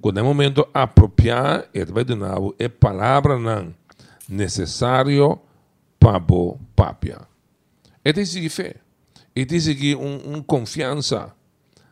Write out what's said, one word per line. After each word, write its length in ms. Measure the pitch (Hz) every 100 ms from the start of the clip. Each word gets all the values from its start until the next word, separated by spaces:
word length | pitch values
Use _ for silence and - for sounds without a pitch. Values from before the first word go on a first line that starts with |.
quando 180 | 104 95
é 40 |
momento 440 | 123 143 143 139 -
apropriado, 920 | 135 135 - 214 - 117 120 139 - -
ele 200 | - 87
vai 120 | 104
dominar, 340 | 127 110 98 95 98 -
é 100 | 117
palavra 720 | - 107 95 113 139 143 127
não 360 | 113 107 87 85 _ _ - - -
necessário 1080 | 98 95 - 87 - 123 131 135 143 143 - _ _ _ _ _ -
para 200 | 113 95
você 400 | 85 90 87 - -
papia. 460 | - 82 - - - - _ _ _ _ _ _ _
Ele 100 | 143
tem 100 | 156
que 240 | 196 170 160
fé. 280 | - 175 - _ _ _ _ _ -
Ele 100 | 131
tem 300 | 170 156 139
que 180 | 143
um, 400 | 143 139 139 135
um 80 | 147
confiança, 920 | 139 139 110 147 131 147 131 110 - _ _ _ _ _ _